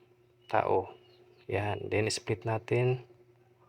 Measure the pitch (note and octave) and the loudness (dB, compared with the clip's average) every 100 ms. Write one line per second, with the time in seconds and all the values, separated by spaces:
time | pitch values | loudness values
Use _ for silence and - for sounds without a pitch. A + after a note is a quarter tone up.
0 | _ _ _ _ - A2 - G2 F2+ - | _ _ _ _ 0 2 4 2 0 -12
1 | - - - - - G2 G#2 G2 - G2 | -20 -20 -20 -18 -4 -2 -2 -4 -2 0
2 | G#2+ - - G#2+ A#2 A2 - A#2+ B2 B2+ | 0 -2 -4 -4 -2 -4 0 2 2 0
3 | - - - _ _ _ | -6 -20 -20 _ _ _